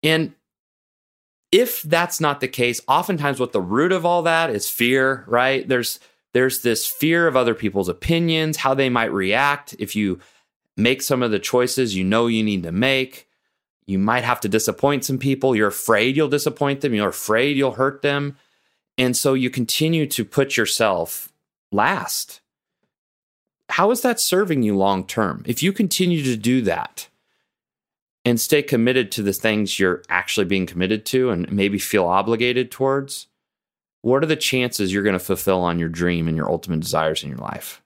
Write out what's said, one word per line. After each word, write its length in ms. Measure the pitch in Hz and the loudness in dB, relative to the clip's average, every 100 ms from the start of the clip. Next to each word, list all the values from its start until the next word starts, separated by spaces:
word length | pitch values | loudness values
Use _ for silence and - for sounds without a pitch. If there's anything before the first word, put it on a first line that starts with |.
And 320 | 156 160 160 - _ _ _ _ _ _ _ _ _ _ _ | 2 0 -2 -8 _ _ _ _ _ _ _ _ _ _ _
if 320 | 185 240 - | 2 2 -2
that's 380 | 156 165 175 - | 0 0 0 0
not 200 | 156 143 | -2 0
the 80 | 127 | -6
case, 320 | - 120 120 - | -2 -2 -2 0
oftentimes 540 | 139 175 180 143 135 | 0 2 -2 -2 -2
what 120 | 127 | -2
the 80 | 104 | -2
root 300 | 90 110 170 | 0 0 2
of 160 | 185 170 | 2 2
all 160 | 175 | 2
that 280 | 165 165 165 | 2 0 0
is 200 | 107 - | -2 -4
fear, 540 | - 120 131 131 131 - | 0 2 4 2 -2 0
right? 400 | 120 127 135 - | 2 2 0 0
There's, 300 | 127 117 - - _ _ | 0 0 -8 -16 _ _
there's 300 | 123 131 127 | 2 2 2
this 240 | 120 110 - | 0 0 -2
fear 400 | - 151 165 170 | -2 0 2 2
of 100 | 131 | 4
other 180 | 120 | 2
people's 340 | 110 107 98 90 | 0 -2 -2 -2
opinions, 680 | 85 - 170 170 160 156 156 | -4 0 0 2 0 0 -2
how 160 | 135 | 0
they 140 | 135 135 | 2 2
might 240 | 120 113 | 2 0
react 600 | 92 95 107 143 143 - - | 0 0 2 2 0 -6 -10
if 160 | 101 104 | -6 -2
you 240 | 104 90 - _ _ _ _ - | -2 -2 -10 _ _ _ _ 0
make 240 | 113 131 | 2 2
some 220 | - 131 | 0 0
of 80 | 120 | 0
the 80 | 104 | 0
choices 580 | - 127 123 - 123 95 | 0 0 0 0 -2 -2
you 80 | |
know 220 | 92 110 117 | 0 2 2
you 180 | 113 | 0
need 180 | 107 98 | 0 -2
to 80 | 85 | -2
make. 560 | 87 131 135 131 - _ _ _ _ _ _ - | -2 0 0 -4 -10 _ _ _ _ _ _ -4
You 120 | 95 | 0
might 260 | 101 123 | 2 0
have 160 | 120 123 | 0 -2
to 80 | 110 | 0
disappoint 560 | 107 107 101 139 143 | 0 0 0 0 0
some 140 | - 131 | -2 -4
people. 380 | 131 135 135 117 | -2 0 0 2
You're 120 | 104 | 0
afraid 480 | - - 110 117 135 | -2 2 2 4 2
you'll 120 | 151 | 0
disappoint 540 | 143 147 - 143 139 | 0 -2 -2 -2 -2
them. 100 | 143 | -2
You're 160 | 110 101 | 0 0
afraid 480 | - - 110 139 143 | -2 -2 0 2 0
you'll 160 | 135 | -2
hurt 300 | 117 135 139 | 0 -2 0
them. 340 | 143 143 143 139 _ _ _ _ _ - | -2 -2 -4 -8 _ _ _ _ _ 0
And 180 | 127 123 | 0 2
so 160 | 147 | 2
you 140 | 135 123 | 2 0
continue 580 | 123 117 - 156 165 147 | -2 -2 0 0 0 -2
to 160 | - | -2
put 320 | 110 - 135 - | -2 0 0 0
yourself 760 | 107 - 110 92 85 - - _ _ _ _ | 0 2 2 2 -2 -6 -14 _ _ _ _
last. 680 | 98 120 180 - - - - _ _ _ _ _ _ _ _ _ _ _ _ _ | 0 0 0 -4 -8 -8 -14 _ _ _ _ _ _ _ _ _ _ _ _ _
How 200 | - 196 | 0 2
is 120 | 233 | 2
that 180 | 254 233 | 0 0
serving 420 | - 180 196 151 | 0 0 2 2
you 140 | 110 98 | 2 2
long 300 | 98 98 92 | 2 0 -2
term? 360 | - 101 60 - | -2 -2 -2 -6
If 160 | 120 | -2
you 100 | 165 | -2
continue 500 | 190 196 - 180 170 | 0 -2 2 0 2
to 140 | 135 117 | 0 0
do 240 | 107 131 | 2 2
that 460 | 107 82 - - - _ _ _ _ _ _ _ _ _ _ _ | 2 -2 -6 -12 -20 _ _ _ _ _ _ _ _ _ _ _
and 160 | 120 120 | 0 0
stay 220 | - 147 | 2 0
committed 480 | 143 127 117 127 110 | 2 2 2 2 0
to 100 | - | -2
the 100 | 101 | -2
things 460 | 95 113 107 101 - | 0 0 0 -2 0
you're 240 | 95 90 - | 0 0 -2
actually 380 | 90 - - 90 | -4 -2 -2 0
being 200 | 98 90 | 0 -2
committed 400 | 87 92 110 - | -2 0 -2 0
to 240 | 131 127 | 0 0
and 200 | 90 87 | 0 -2
maybe 280 | 101 98 98 | 0 0 0
feel 260 | - 107 | 0 0
obligated 640 | 87 92 101 113 123 123 127 | 2 2 2 0 0 0 -4
towards, 580 | - 135 139 139 - - _ _ _ _ _ _ _ | -2 0 0 -4 -12 -16 _ _ _ _ _ _ _
what 200 | 113 131 | 0 2
are 40 | 156 | 2
the 100 | 156 | 0
chances 560 | - 127 123 - 98 | 0 0 -2 -2 0
you're 100 | 98 | 2
gonna 160 | 101 92 | 2 0
fulfill 440 | - 95 - 92 | 0 -2 2 2
on 160 | 87 85 | 2 0
your 100 | 82 | -4
dream 400 | 82 87 87 82 | -2 0 0 0
and 80 | 80 | -2
your 140 | - | -2
ultimate 300 | 80 - 80 | -4 -2 -4
desires 420 | - 80 78 78 | -2 0 0 -2
in 80 | 73 | -6
your 80 | 64 | -10
life? 420 | 52 - - - | -10 -10 -12 -18